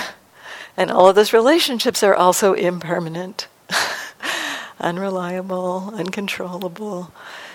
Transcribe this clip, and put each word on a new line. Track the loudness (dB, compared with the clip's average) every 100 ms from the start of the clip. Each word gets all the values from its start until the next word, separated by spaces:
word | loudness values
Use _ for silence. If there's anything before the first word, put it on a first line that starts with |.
| -8 -14 _ _ -20 -18 -14 -4
And | -2
all | 6 8
of | 8
those | 6
relationships | 6 6 4 2 -2 -2 2
are | 4
also | 6 4 4 2
impermanent, | 2 0 -2 -4 -4 -4 -8 -10 -12 -14 _ -6
<laughs> | -4 -4 -6 -12 -12 -8 -6 -6 -8 -12 -6
unreliable, | -4 -4 -4 -4 -4 -6 -6 -4 -4 -4 -8 -8
uncontrollable. | -8 -6 -8 -8 -8 -8 -10 -10 -10 -10 -12 -18 -20 -18 -18